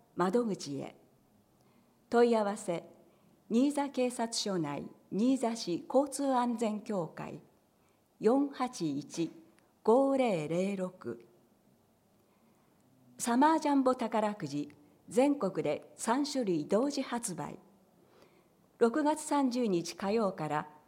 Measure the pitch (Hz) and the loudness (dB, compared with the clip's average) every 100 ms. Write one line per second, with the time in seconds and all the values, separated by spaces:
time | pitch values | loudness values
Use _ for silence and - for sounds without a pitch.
0 | _ - 180 233 233 180 143 139 139 - | _ -2 2 2 0 -4 -6 -8 -10 -14
1 | _ _ _ _ _ _ _ _ _ _ | _ _ _ _ _ _ _ _ _ _
2 | _ 233 240 226 202 208 - 165 - - | _ 4 4 4 0 -4 -6 -6 -8 -20
3 | - _ _ _ _ 226 277 285 285 277 | -20 _ _ _ _ 2 2 2 -4 -2
4 | 247 247 226 - 208 190 151 143 - - | -2 -2 -4 -4 -2 -2 -2 -6 -10 -16
5 | _ 185 240 269 226 233 - - - 262 | _ 0 2 2 0 -4 -4 -6 0 2
6 | 285 - 277 254 240 226 226 214 208 208 | 2 -2 0 0 0 -2 -2 -4 -6 -6
7 | 156 - 147 156 - _ _ _ _ _ | -6 -8 -12 -12 -18 _ _ _ _ _
8 | _ _ 208 269 285 - 247 - 160 139 | _ _ 4 4 2 -2 -6 -2 -4 -4
9 | 143 - 165 - - _ _ _ - 233 | -6 -4 -4 -6 -20 _ _ _ 4 6
10 | 277 269 254 175 147 165 190 196 185 - | 6 4 2 2 0 0 0 -2 -6 -6
11 | 117 - - _ _ _ _ _ _ _ | -10 -10 -14 _ _ _ _ _ _ _
12 | _ _ _ _ _ _ _ _ _ _ | _ _ _ _ _ _ _ _ _ _
13 | _ - - 240 302 320 302 277 254 254 | _ -8 -2 4 6 4 2 2 2 2
14 | 226 220 214 208 143 143 147 - _ _ | 0 0 -2 -4 -6 -6 -8 -12 _ _
15 | - 196 277 285 190 - 147 147 - - | -4 2 2 2 -2 -2 -2 -4 -6 -10
16 | - 254 285 269 214 165 147 202 285 277 | -2 0 0 -2 0 -2 0 0 0 -2
17 | 254 240 233 160 147 147 - _ _ _ | -4 -6 -6 -8 -10 -12 -20 _ _ _
18 | _ _ _ _ _ _ _ _ 233 233 | _ _ _ _ _ _ _ _ 2 4
19 | 294 302 - 285 269 240 233 175 165 - | 0 0 0 0 2 0 0 0 -2 -6
20 | 196 220 202 - 151 147 - - | -2 0 0 -2 -4 -4 -6 -14